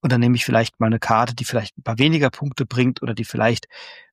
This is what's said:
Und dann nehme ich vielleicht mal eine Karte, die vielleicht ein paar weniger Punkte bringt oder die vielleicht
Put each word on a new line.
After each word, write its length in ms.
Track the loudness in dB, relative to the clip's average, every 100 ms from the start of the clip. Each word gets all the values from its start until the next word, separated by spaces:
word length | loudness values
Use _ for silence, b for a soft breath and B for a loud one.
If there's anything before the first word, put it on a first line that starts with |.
Und 120 | 0
dann 80 | 2
nehme 160 | 4 2
ich 80 |
vielleicht 340 | 2 2 0 0
mal 80 | 0
eine 120 | 0
Karte, 360 | 2 2 2
die 100 | -4
vielleicht 340 | -4 -4 -4 -8
ein 40 |
paar 160 | -6 2
weniger 320 | 2 4 0
Punkte 360 | 0 -6 -6 -4
bringt 360 | 0 0 0
oder 120 | -6
die 100 | -6
vielleicht 420 | -6 0 0 0 -6 B B B B